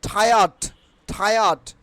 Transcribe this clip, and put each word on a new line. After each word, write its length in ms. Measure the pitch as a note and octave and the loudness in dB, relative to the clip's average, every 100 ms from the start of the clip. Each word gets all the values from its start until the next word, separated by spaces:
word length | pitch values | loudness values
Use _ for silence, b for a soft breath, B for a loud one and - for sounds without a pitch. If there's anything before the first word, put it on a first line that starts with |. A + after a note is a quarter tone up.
ঠায়াড, 560 | - G3+ A3 A#3 F3+ _ - - _ _ - | -6 -2 2 4 2 _ -14 -14 _ _ -14
ঠায়াড। 560 | - G3 A3+ G#3 D3+ - - | -6 -2 2 0 0 -8 -20